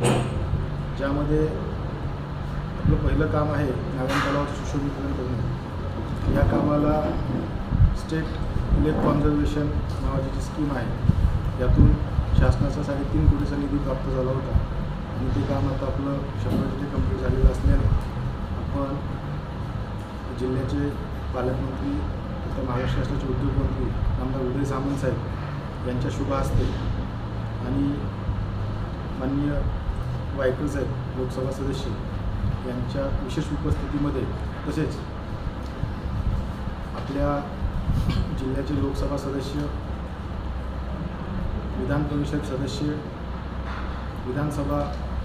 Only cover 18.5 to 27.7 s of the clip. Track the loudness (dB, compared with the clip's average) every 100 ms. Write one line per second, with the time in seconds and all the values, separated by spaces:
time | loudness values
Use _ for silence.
18.5 | -6 -4 -2 -2 -4 -6 -6 -6 -6 -6
19.5 | -8 -6 -6 -6 -8 -8 -8 -8 -4 -2
20.5 | -2 -2 -2 -2 -4 -6 -6 -4 -2 -2
21.5 | -2 -2 -2 -2 -2 -2 -4 -6 -6 -4
22.5 | -4 -2 0 0 0 0 0 0 0 2
23.5 | 2 2 2 0 2 2 2 0 0 0
24.5 | 0 0 0 0 0 0 0 -2 -4 -4
25.5 | -6 -6 -4 -2 0 0 0 0 0 2
26.5 | 4 2 2 0 -2 -2 -4 -4 -4 -4
27.5 | -4 0